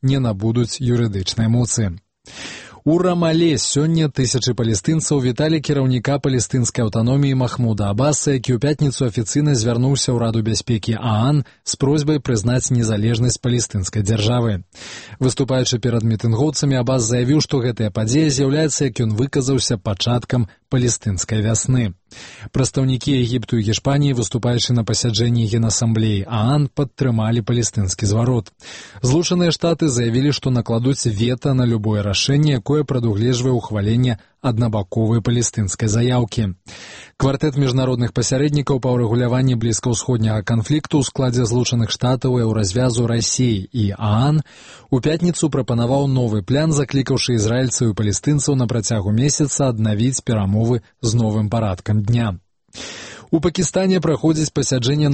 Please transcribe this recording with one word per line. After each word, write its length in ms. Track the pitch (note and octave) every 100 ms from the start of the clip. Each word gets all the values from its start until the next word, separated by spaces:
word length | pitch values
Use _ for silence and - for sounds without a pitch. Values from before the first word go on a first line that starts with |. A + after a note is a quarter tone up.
не 180 | C3+ C#3
набудуць 560 | B2 G2+ A2 A#2+ A#2 -
юрыдычнай 720 | B2 A#2+ A#2 G2 F#2 - A2+
моцы. 480 | A#2+ A#2+ - G#2 E2+ - _ - - - - - -
У 140 | - E3+
Рамале 600 | F3+ F3 E3+ D#3+ E3+ C#3
сёння 480 | - C#3+ D3+ E3 D3+
тысячы 460 | - C3 C3 B2 A#2
палестынцаў 640 | A2+ A2 - D#3+ - D3
віталі 400 | B2+ A#2 D3+ D#3+
кіраўніка 560 | C#3 C#3+ C3 B2+ A2+ C#3
палестынскай 680 | C#3+ B2+ - C3 A#2 - A2+
аўтаноміі 500 | A2+ A2+ C#3 C#3+ C3
Махмуда 540 | A#2+ - A#2+ G#2 G2+
Абаса, 400 | G#2 C#3 - - C3+
які 160 | A#2 B2
ў 20 |
пятніцу 460 | C#3 D3+ C#3+ -
афіцыйна 480 | C3 G#2+ A2+ D3 D3+
звярнуўся 560 | C3+ A2 A#2 C3 C#3 -
ў 80 | A#2+
Раду 240 | A2+ A2+
бяспекі 560 | A2 A2 - A#2 - A2
аан 480 | A#2 G#2+ A#2+ D3 - _
з 160 | - -
просьбай 480 | C3+ D3+ C#3+ D3+
прызнаць 480 | C3 A#2 G#2 B2+ -
незалежнасць 640 | B2 A2 G#2+ A2 A#2 B2+ -
палестынскай 640 | B2 A#2+ A2+ G#2 F#2 A2+
дзяржавы. 640 | G2 A2 G#2 B2 A#2 G2 - - - - - -
Выступаючы 560 | C3 - C3 C3 B2 B2
перад 320 | A#2+ A#2 A2
мітынгоўцамі, 720 | A2 A#2+ A2+ D3+ C#3+ C#3+ C3
Абас 240 | A#2+ C3
заявіў, 400 | A2 B2 B2 D3+
што 160 | - C#3+
гэтая 320 | A#2+ A2+ G#2+
падзея 400 | A#2 A2 C3+ D#3+
з'яўляецца, 560 | C3 C3+ D3 D#3 - C#3
як 80 | A2+
ён 80 | A2+
выказаўся, 640 | G#2 C#3 D3 B2+ C3+ - A#2
пачаткам 720 | - G2 - A#2+ - B2+ A2 - _
палестынскай 720 | C3 B2 A2+ - F#2 - G#2+
вясны. 480 | G#2+ A2+ - B2+ A2+ - _ - - - -
Прадстаўнікі 580 | - C3 - C3 B2+ -
Егіпту 460 | C3+ A#2+ B2 G#2+ A#2+
і 80 | G#2+
Гішпаніі, 480 | G#2 - C#3 C#3+
выступаючы 600 | B2 A2 B2 A#2+ A#2+ -
на 80 | A#2+ G#2+
пасяджэнні 600 | A2 B2 G#2+ A#2+ A#2+ A2+
Генасамблеі 760 | A2+ A2+ G2+ A#2 A2 A2 G2+ G2
аан, 440 | A2+ A2+ D3 C#3+
падтрымалі 720 | - C#3 - C3 A2+ G#2+ A#2
палестынскі 640 | G#2+ A#2+ A2+ - F#2+ - G#2
зварот. 440 | G#2+ A#2+ B2 - _ - - - -
Злучаныя 480 | B2+ D3 E3+ F3+ F3
Штаты 400 | D#3 E3+ E3 E3
заявілі, 420 | A#2+ A#2 A#2 C#3+
што 180 | C3+ C3+
накладуць 560 | B2 - A#2 B2 C#3 B2
вета 480 | G2+ A#2 A2+ D3
на 120 | C3 B2
любое 360 | A2+ G#2+ G#2 G2+
рашэнне, 520 | F#2+ - C#3+ D3+ C3
якое 240 | - D3 D3
прадугледжвае 680 | C3 A#2 G2+ A#2 B2 B2+
ўхваленне 640 | B2 - G#2+ G2+ A#2 B2+ G#2+ - _
аднабаковай 800 | C#3 A2 A#2+ G#2+ G2 - A2 A#2
палестынскай 680 | G#2 A#2+ A#2 - G2 - A2+
заяўкі. 640 | G#2 B2 B2 A#2 - G#2 F2+ - - - - - -
Квартэт 380 | C3+ C3+ D#3 C#3
міжнародных 540 | C#3 B2+ C3 B2 A#2+ -
пасярэднікаў 640 | A#2+ C3 D3 D3 C#3 C#3
па 140 | C3 B2
ўрэгуляванні 600 | A#2 A#2+ B2 B2 C3 A#2+
блізкаўсходняга 800 | A2+ A2 B2+ A2+ - B2 A2 A2
канфлікту 600 | G2 A#2 G#2 D3+ - D#3
ў 20 |
складзе 400 | C3 - C3 B2
Злучаных 480 | A#2+ A#2+ A#2+ A#2+ A2+
Штатаў, 480 | - B2 B2+ C3 B2
Еўразвязу, 640 | A2+ A2 G2 G#2 B2+ A#2 A#2
Расіі 600 | A#2 G#2+ - B2+ G#2 F#2+
і 240 | B2+ G#2 F#2+
аан 420 | G#2 G#2+ C3+ D#3 - - - - -
у 120 | C3
пятніцу 480 | D3 D#3 F3 E3 D#3+
прапанаваў 560 | C3+ A#2 A#2+ A#2+ C3+ C#3+
новы 320 | C3 B2 G#2
план, 300 | F#2 B2+ D#3+
заклікаўшы 640 | C#3+ C#3 C#3 A#2+ B2+ - A#2+
ізраільцаў 560 | G#2 A#2+ C3 - A#2+
і 40 | G2+
палестынцаў 560 | G#2 G2 - D3 C#3 C3+
на 100 | A#2+
працягу 460 | A#2 G#2+ A2+ G2
месяца 560 | G#2+ C#3+ - C#3+ - C3+
аднавіць 560 | A2+ A2 G#2 A#2+ C3
перамовы 560 | - A2+ G2 G#2 A2+ B2 - _
з 60 | A#2
новым 380 | A2+ A2+ G#2+ G#2
парадкам 480 | A#2 A2 F2+ - G#2
дня. 400 | G#2 A#2+ A2+ F2+ - _ _ - - - - - -
У 80 | E3
Пакістане 640 | E3+ E3 F3 F#3 F#3+ F#3
праходзіць 480 | D#3+ D3 D#3+ D#3 D3+
пасяджэнне 560 | - C3 C3 A#2 D3 D3